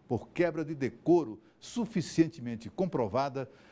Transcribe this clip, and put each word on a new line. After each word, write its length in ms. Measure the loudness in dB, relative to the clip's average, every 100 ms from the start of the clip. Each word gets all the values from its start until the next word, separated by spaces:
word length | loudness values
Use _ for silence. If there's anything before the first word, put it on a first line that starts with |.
| -4
por 220 | -4 -4
quebra 360 | 0 0 0
de 80 | -6
decoro 680 | -2 -4 -2 4 4 4 -8 _ _
suficientemente 1120 | -10 -4 -2 -2 -2 4 2 2 -8 -8 -10
comprovada, 800 | -4 -2 0 0 0 -2 -4 -8 -12 -20